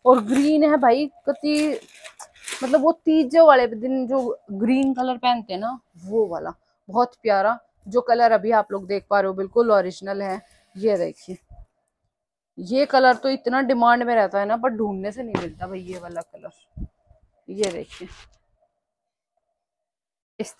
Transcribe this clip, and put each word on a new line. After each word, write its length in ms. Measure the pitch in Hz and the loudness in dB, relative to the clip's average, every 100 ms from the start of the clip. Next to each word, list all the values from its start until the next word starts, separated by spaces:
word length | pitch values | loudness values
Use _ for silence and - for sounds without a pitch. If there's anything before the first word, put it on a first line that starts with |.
और 160 | 247 254 | 4 4
green 420 | 208 262 285 311 | 4 0 2 2
है 120 | 302 294 | 2 4
भाई, 280 | 247 247 294 - - | 4 2 0 -6 -8
कति, 520 | 285 294 302 302 269 - - - - - _ - - | -4 -2 -2 -2 -4 -10 -20 -20 -20 -20 _ -14 -8
मतलब 180 | 254 285 | 0 2
वो 120 | 294 | 2
तीजे 460 | 330 - 311 262 320 | 0 2 2 2 6
वाले 240 | 330 262 240 | 8 8 4
दिन 380 | 220 247 262 247 | -2 -4 -4 -2
जो 140 | 269 240 - - | -2 -4 -8 -10
green 400 | 196 220 262 269 | -6 0 0 0
color 220 | 247 254 254 | -2 -4 -2
पहनते 340 | 247 240 233 | 0 -2 -4
हैं 80 | 185 | -8
ना, 180 | 220 254 _ 170 | -8 -10 _ -20
वो 280 | 185 220 208 | -6 -2 -2
वाला 280 | 165 160 - _ _ - | -4 -10 -12 _ _ -8
बहुत 260 | 202 247 - | -2 -2 -2
प्यारा, 360 | 226 196 202 240 _ _ - | -2 0 2 -2 _ _ -4
जो 140 | 233 | -4
color 300 | 247 233 233 | 0 4 4
अभी 180 | 220 208 | 4 2
आप 200 | 226 208 | 0 0
लोग 140 | 196 185 | -6 -6
देख 200 | 196 - | -6 -2
पा 100 | 202 | 0
रहे 80 | 190 | 0
हो 60 | |
बिल्कुल 360 | 190 196 - 233 | -4 -4 0 4
original 500 | 208 185 185 196 196 | 2 2 -6 -10 -8
है। 180 | 196 190 - _ _ 190 | -6 -8 -12 _ _ -4
ये 200 | 214 196 | -2 0
देखिए, 400 | 170 - - 185 _ - - _ _ _ _ _ _ _ _ - | -2 -8 -18 -18 _ -20 -20 _ _ _ _ _ _ _ _ -18
ये 260 | 175 254 277 | -4 -2 2
color 300 | 269 254 254 | 4 4 2
तो 120 | 269 | 0
इतना 300 | 269 233 247 | -4 -2 -2
demand 400 | 262 254 233 240 | 0 2 2 2
में 120 | 240 | 2
रहता 260 | 233 190 202 | 2 2 0
है 60 | 202 | -2
ना, 100 | 233 | -2
पर 140 | 254 | -2
ढूंढने 420 | 220 214 196 196 | -4 -6 -6 -8
से 100 | 214 | -10
नहीं 120 | 240 190 | -8 -8
मिलता 300 | 175 156 185 | -8 -12 -14
भाई 140 | 190 | -12
ये 180 | 180 180 | -12 -14
वाला 220 | 175 170 | -12 -14
कलर। 640 | 165 - - - _ - - _ _ _ _ _ - | -14 -18 -20 -20 _ -14 -14 _ _ _ _ _ -16
ये 220 | 190 202 | -4 -4
देखिए 360 | 170 151 - 185 - - _ _ _ _ _ _ _ _ _ _ _ _ _ _ _ _ _ _ _ _ _ | -4 -14 -18 -20 -20 -20 _ _ _ _ _ _ _ _ _ _ _ _ _ _ _ _ _ _ _ _ _
इस 160 | 214 - | -14 -12